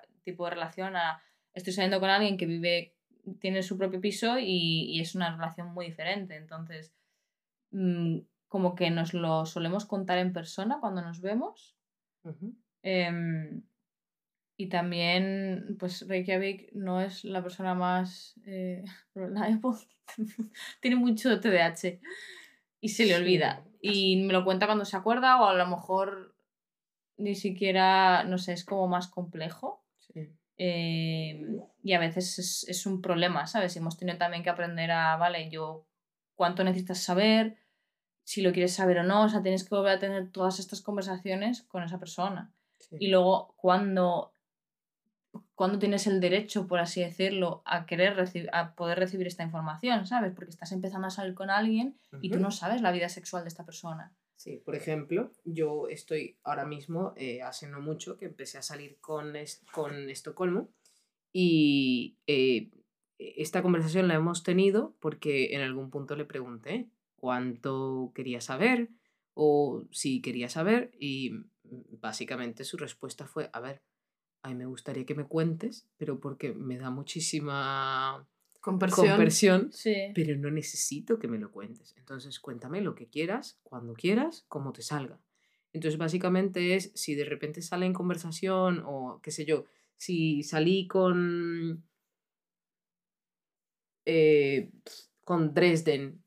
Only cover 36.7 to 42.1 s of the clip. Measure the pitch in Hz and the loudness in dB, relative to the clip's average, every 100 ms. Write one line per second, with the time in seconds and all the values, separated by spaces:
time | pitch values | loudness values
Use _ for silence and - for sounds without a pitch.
36.7 | 185 185 180 - 180 214 220 220 220 _ | 2 -2 -4 0 4 6 6 4 -2 _
37.7 | _ _ _ _ _ - - 185 175 180 | _ _ _ _ _ -8 0 2 4 2
38.7 | 180 190 175 175 202 214 214 185 190 185 | 4 4 4 4 6 6 4 2 0 0
39.7 | 202 196 190 196 196 185 190 185 185 185 | 2 4 2 2 -2 -4 0 0 0 -6
40.7 | - - 202 185 185 196 190 208 247 - | -10 -6 -4 -4 -6 -4 -2 -2 -4 -6
41.7 | 185 170 180 - | -8 -6 -8 -8